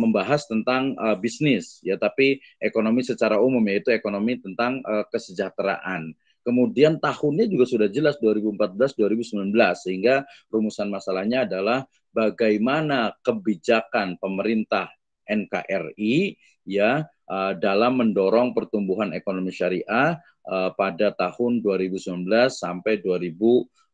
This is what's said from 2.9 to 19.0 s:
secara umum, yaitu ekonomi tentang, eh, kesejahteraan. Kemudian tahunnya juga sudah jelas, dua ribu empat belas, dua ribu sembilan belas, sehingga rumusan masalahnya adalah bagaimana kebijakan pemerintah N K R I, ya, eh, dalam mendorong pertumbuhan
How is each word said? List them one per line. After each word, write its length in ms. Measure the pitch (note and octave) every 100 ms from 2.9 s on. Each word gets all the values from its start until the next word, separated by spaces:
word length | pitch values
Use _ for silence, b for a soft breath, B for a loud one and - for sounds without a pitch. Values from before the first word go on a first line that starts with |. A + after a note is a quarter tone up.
| B2 B2+
secara 320 | A#2 A2 G#2
umum, 240 | B2+ B2 G#2+
yaitu 240 | G2 B2
ekonomi 480 | A2 G#2 G2+ A2 B2
tentang, 400 | G2 F#2+ A#2+ C3+
eh, 240 | - G#2+ -
kesejahteraan. 1040 | A#2 - F2+ F#2+ - F#2+ E2+ F#2 F2 D#2+ - _ _
Kemudian 560 | B2 B2 A#2 G2+ D3+ D#3
tahunnya 480 | D3 - D3+ D#3 A3+
juga 240 | F#3 B2
sudah 180 | A#2 G#2
jelas, 240 | A#2 D3+ C#3+
dua 160 | A2
ribu 240 | G#2+ G#2+ G2+
empat 160 | G2+
belas, 240 | G2 C3+ -
dua 80 | G2+
ribu 160 | A2+
sembilan 320 | A#2 G#2 G2
belas, 320 | A2+ G2 F2+ F#2
sehingga 400 | F#2 A2+ C#3 C3+ B B
rumusan 400 | A2 G#2+ - G2+
masalahnya 560 | G2 F#2+ F#2+ G#2 B2+ A2
adalah 400 | F#2+ G2+ B2+ - _ _
bagaimana 1040 | A#2 A2 - A2+ G#2 A#2+ D3+ D3+ C3+ G#2+ -
kebijakan 960 | - A2+ F#2+ F#2 - A2+ - A2+ F#2+ F2
pemerintah 720 | G2 F#2+ G#2+ A2 G2+ G#2 F2+ _ _ _ -
N 160 | G#2+ F2+
K 160 | F#2 -
R 240 | F#2+ D#2+
I, 400 | - G#2+ D3 G3+ - b b -
ya, 400 | G2 G#2+ C#3+ D#3
eh, 480 | _ - F#2+ F#2+ F#2
dalam 400 | G2+ G2 A#2+ C3
mendorong 480 | A2+ G2 F#2+ A2+ B2 A2
pertumbuhan 560 | A2 G#2 G2 F#2+